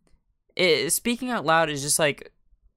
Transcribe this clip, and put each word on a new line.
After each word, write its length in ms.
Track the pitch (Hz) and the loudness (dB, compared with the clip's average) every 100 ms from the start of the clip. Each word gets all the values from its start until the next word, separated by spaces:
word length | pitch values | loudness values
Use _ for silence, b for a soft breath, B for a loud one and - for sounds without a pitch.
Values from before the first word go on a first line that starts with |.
| _ _ _ _ _ - | _ _ _ _ _ 0
i-, 300 | 180 147 139 | 2 2 0
speaking 420 | - 233 240 254 | -2 -2 -4 -4
out 160 | 226 147 | -4 2
loud 240 | 160 160 | 2 2
is 120 | 147 | -2
just 180 | 143 143 | -2 0
like, 320 | 156 139 - _ _ _ _ | 0 -2 -10 _ _ _ _